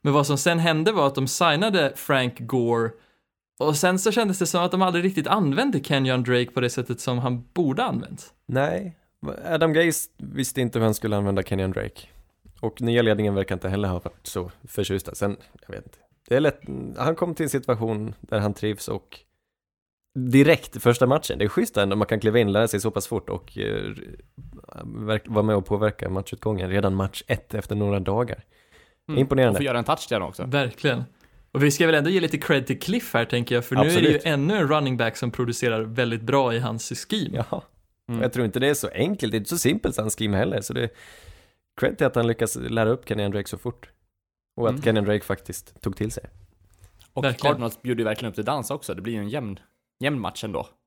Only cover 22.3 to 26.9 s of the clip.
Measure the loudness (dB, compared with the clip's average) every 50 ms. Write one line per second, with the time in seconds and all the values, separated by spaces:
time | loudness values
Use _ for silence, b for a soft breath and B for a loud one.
22.3 | 4 4 4 4 4 2 2 2 0 -2 -2 -2 -2 -2 -4 -4 -6 -6 -4 -6
23.3 | -8 -8 -10 -12 -8 -6 -4 -4 -4 -4 -6 -8 -10 -12 -14 -16 -18 -20 -20 _
24.3 | _ -20 -20 -18 -18 -20 -20 -20 -18 -16 -14 -12 -10 -8 -4 -2 -2 -2 -2 0
25.3 | 0 2 4 4 2 0 0 0 -2 0 0 0 -2 -2 -6 -4 -4 -6 -6 -8
26.3 | -12 -6 -4 -4 -2 -2 -2 0 0 2 2 2